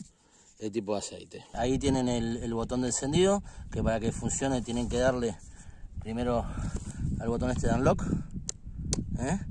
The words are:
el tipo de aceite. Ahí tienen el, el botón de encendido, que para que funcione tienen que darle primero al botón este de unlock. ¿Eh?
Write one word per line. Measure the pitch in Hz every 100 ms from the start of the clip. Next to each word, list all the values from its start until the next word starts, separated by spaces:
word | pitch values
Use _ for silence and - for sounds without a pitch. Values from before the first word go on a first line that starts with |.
| - _ _ _ - -
el | 110
tipo | 110 98
de | 101
aceite. | - 90 92 - -
Ahí | 113 123 131
tienen | 139 131 123
el, | 120 113 117
el | 117
botón | 113 113 123
de | 127
encendido, | - 139 160 190 202 - - -
que | 113
para | 107 113
que | 113
funcione | - 117 - 135 127
tienen | 110 117 113
que | 120
darle | 127 127 117 90 - - - - - -
primero | 110 113 123 117 98 - - - - - - -
al | 117
botón | 117 127
este | 123 117
de |
unlock. | 117 143 196 - - - - - - - - - - - -
¿Eh? | 131 196 -